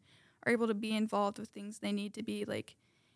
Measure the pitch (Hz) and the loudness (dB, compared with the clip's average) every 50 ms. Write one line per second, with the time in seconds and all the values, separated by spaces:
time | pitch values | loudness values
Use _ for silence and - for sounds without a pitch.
0 | _ _ - - - _ _ _ - - 233 226 233 226 226 202 220 214 220 214 | _ _ -20 -20 -20 _ _ _ 2 2 4 4 4 2 2 0 0 0 2 2
1 | 220 214 - 202 208 202 214 - 214 - - 214 202 208 214 - - 202 202 202 | 2 2 4 4 2 2 0 -2 -8 -10 -10 -12 -12 -12 -10 -6 -4 -2 -2 -2
2 | 202 208 - - 226 226 208 208 208 - 104 107 - - - _ _ _ _ _ | -2 -4 -6 -6 -6 -4 -4 -4 -4 -4 -4 -4 -6 -8 -12 _ _ _ _ _
3 | _ _ _ | _ _ _